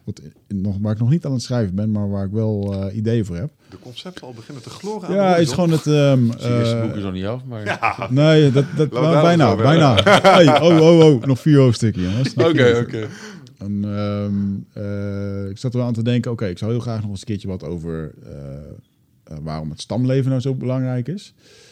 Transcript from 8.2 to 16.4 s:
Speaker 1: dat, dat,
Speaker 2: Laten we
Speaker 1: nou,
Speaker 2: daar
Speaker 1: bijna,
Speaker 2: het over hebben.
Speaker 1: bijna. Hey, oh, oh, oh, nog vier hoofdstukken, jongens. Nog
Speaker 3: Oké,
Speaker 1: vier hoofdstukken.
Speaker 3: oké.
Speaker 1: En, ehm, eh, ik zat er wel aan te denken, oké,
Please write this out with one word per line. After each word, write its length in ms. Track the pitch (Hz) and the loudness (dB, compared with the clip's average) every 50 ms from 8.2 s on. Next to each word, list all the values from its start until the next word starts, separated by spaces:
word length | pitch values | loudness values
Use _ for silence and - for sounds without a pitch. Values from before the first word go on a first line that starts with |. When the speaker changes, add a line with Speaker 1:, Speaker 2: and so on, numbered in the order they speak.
| 147 156 160 156 151 143 120 | 4 6 6 6 6 4 4
Speaker 1:
dat, 120 | 139 139 - - | 2 0 0 0
dat, 160 | 143 156 139 - | -2 -2 -2 0
Speaker 2:
Laten 20 | |
we 60 | 120 | 0
Speaker 1:
nou, 120 | 131 160 165 | 0 2 4
Speaker 2:
daar 100 | - 160 | 4 4
Speaker 1:
bijna, 220 | 170 175 170 147 110 | 4 4 4 4 2
Speaker 2:
het 20 | 101 101 | 2 2
over 100 | 110 - | 4 4
hebben. 340 | 156 165 - - - 196 - | 4 6 6 4 4 4 4
Speaker 1:
bijna. 320 | 196 208 175 - 190 185 185 175 | 6 6 6 6 6 8 8 8
Hey, 160 | 151 151 143 147 170 | 8 6 6 4 6
oh, 100 | 170 160 | 6 6
oh, 340 | 156 165 170 165 160 156 147 | 8 8 8 8 8 8 6
oh, 80 | 117 110 | 4 2
nog 160 | 139 131 120 | 0 -2 0
vier 180 | - 160 147 139 | 2 4 6 6
hoofdstukken, 440 | 135 127 117 - - 110 101 - 90 | 6 4 4 2 0 -2 0 0 -2
jongens. 320 | 90 98 120 - 120 - | -2 -2 -2 -2 -2 0
Nog 140 | - - 165 | 0 2 2
Speaker 3:
Oké, 80 | 165 | 4
Speaker 1:
vier 80 | 135 127 123 117 | 4 4 4 4
hoofdstukken. 280 | 117 120 117 120 113 107 | 2 0 -4 -6 -8 -8
Speaker 3:
oké. 600 | 104 - - - - - - 139 - - - 101 | -8 -12 -16 -20 -20 -20 -20 -20 -20 -18 -14 -10
Speaker 1:
En, 200 | 101 101 101 101 | -6 -6 -6 -6
ehm, 1000 | 104 104 104 104 101 104 104 101 101 101 101 101 98 98 95 - _ - - 104 | -6 -6 -4 -4 -4 -4 -4 -4 -4 -4 -2 -2 -4 -4 -6 -10 _ -14 -12 -10
eh, 680 | 101 101 101 101 101 101 101 101 101 98 98 98 98 | -8 -8 -8 -8 -8 -8 -8 -8 -8 -8 -8 -8 -10
ik 80 | 98 - | -10 -8
zat 140 | - 131 117 | -8 -6 -4
er 60 | 123 | -4
wel 80 | 123 | -4
aan 60 | 120 120 | -4 -4
te 80 | 113 113 | -4 -2
denken, 280 | 123 123 123 110 127 | -2 0 0 -2 -4
oké, 160 | 117 110 | -6 -6